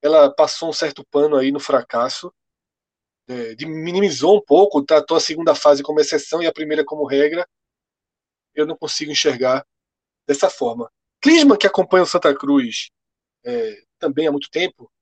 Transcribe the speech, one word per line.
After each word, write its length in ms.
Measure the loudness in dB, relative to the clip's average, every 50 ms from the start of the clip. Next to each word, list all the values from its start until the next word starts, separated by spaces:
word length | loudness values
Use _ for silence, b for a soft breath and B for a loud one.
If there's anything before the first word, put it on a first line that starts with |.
ela 340 | 0 4 6 6 6 6 6
passou 360 | 2 0 0 0 -8 -8 -8
um 20 | -6
certo 320 | -4 -6 -6 -6 -10 -20 _
pano 260 | _ 0 2 2 2
aí 160 | 2 0 0 -2
no 80 | -4
fracasso, 720 | -4 -2 -2 -2 -2 _ -4 -2 -2 -2 -4 -8 -14 -16 _ _ _ _ _ _ _ _ _ _ _ _ _ _ _ _ _ _ _ _
é, 260 | -12 -10 -10 -10 -10
de, 120 | -12 -12
minimizou 720 | -12 -10 -8 -8 -4 -2 0 0 0 0 -2 2 2 2 2
um 20 |
pouco, 420 | 2 _ 4 4 4 4 2 -2 -2
tratou 360 | 2 2 2 2 2 -2 -2
a 20 |
segunda 340 | -2 -2 -6 -4 0 0 0
fase 280 | 2 4 4 4 4 2
como 180 | -4 0 0
exceção 420 | 0 0 0 -4 -4 -4 -6 -4 -2
e 40 |
a 60 | -4 -4
primeira 300 | -4 -6 -4 -2 -4 -4
como 220 | -4 -4 -6 -6
regra. 420 | -2 0 2 2 2 0 -2 -8 _ _ _ _ _ _ _ _ _ _ _ _ _ _ _ _ _ _ _ _ _ _
Eu 120 | -4 -2
não 100 | -2 -2
consigo 340 | -8 -8 -8 -8 -8 -8 -4
enxergar 560 | -4 -2 0 0 -2 0 0 0 0 -2 -4 _ _ _ _ _ _ _ _ _ _ _ _
dessa 220 | _ -2 0 0 -2
forma. 420 | -2 -2 -6 -6 -6 -6 -10 -12 _ _ _ _ _ _
Klinsmann, 380 | 2 4 6 6 6 6 4 4
que 80 | 2
acompanha 380 | -2 0 -2 -2 2 2 2 2
o 20 |
Santa 280 | 2 0 0 0 0 0
Cruz, 540 | 0 -2 0 0 0 0 0 -6 -10 -12 -14 _ _ _ _ _ _ _ _ _ _ _
é, 380 | -8 -6 -6 -6 -6 -8 -14 _ _ _ _
também 280 | -6 -4 -2 -2 -2
há 60 | -2 -2
muito 160 | -4 -6 -6
tempo. 420 | _ -4 -4 -4 _ _ -20 _ _ _